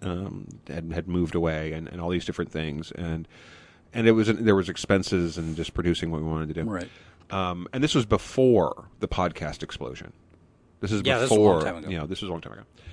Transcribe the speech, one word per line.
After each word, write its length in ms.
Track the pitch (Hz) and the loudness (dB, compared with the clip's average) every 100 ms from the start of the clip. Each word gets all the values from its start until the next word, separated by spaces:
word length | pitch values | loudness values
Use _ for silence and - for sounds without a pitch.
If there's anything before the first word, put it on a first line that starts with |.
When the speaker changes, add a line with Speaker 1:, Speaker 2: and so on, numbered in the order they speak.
Speaker 1:
um, 440 | 95 87 98 - - 113 - | -6 -6 -6 -10 -14 -16 -12
had, 260 | 82 82 | -10 -6
had 160 | 85 87 | -6 -2
moved 260 | 87 82 | 0 0
away, 380 | 85 82 78 78 | 2 0 0 -4
and, 160 | 78 80 | -6 -8
and 120 | 87 | -6
all 80 | 87 | -2
these 140 | 87 | -2
different 260 | 87 90 82 | -2 -6 -4
things, 400 | 80 78 73 82 | -4 -4 -6 -10
and, 360 | - 85 80 80 - - - - _ _ | -8 -6 -6 -8 -16 -20 -20 -20 _ _
and 140 | 117 113 | 2 6
it 60 | |
was, 160 | 113 107 | 6 4
there 260 | 107 110 | 2 4
was 140 | 98 90 | 4 2
expenses 680 | 85 - 98 - 92 85 85 | -6 2 2 2 0 0 -2
and 200 | 80 80 | -6 -6
just 180 | 80 | -6
producing 360 | - 87 82 82 | -2 0 0 -2
what 120 | 80 | -4
we 40 | 80 | -2
wanted 220 | 80 78 | -4 -4
to 60 | |
do. 80 | 78 78 | -4 -4
Speaker 2:
Right. 180 | 90 90 - - _ - | -6 -10 -16 -20 _ -8
Speaker 1:
Um, 380 | 98 90 87 87 | -4 -4 -4 -8
and 100 | 127 | -2
this 100 | 151 | 2
was 120 | 143 107 | 2 2
before 840 | 104 - - 131 110 78 - - - | 0 0 4 6 6 4 -2 -14 -8
the 80 | 95 | -4
podcast 540 | - 87 - 76 - | 0 -2 -2 -8 -8
explosion. 500 | 78 - 62 64 - - _ _ _ _ _ _ | -10 -10 -10 -10 -16 -20 _ _ _ _ _ _
This 100 | 98 | -2
is 100 | 107 | 0
Speaker 2:
Yeah, 140 | 127 123 | 2 2
this 100 | 127 | 4
was 80 | 110 | 8
a 20 | |
long 180 | 104 85 | 8 6
Speaker 1:
before, 120 | 78 | 2
Speaker 2:
time 60 | 85 | -4
ago. 80 | 78 | -6
Speaker 1:
you 80 | 85 | -6
know, 80 | 76 | -6
this 160 | 92 | -6
was 60 | 98 | -6
a 20 | |
long 80 | 82 | -8
time 120 | - | -10
ago. 80 | 52 - _ - | -18 -20 _ -20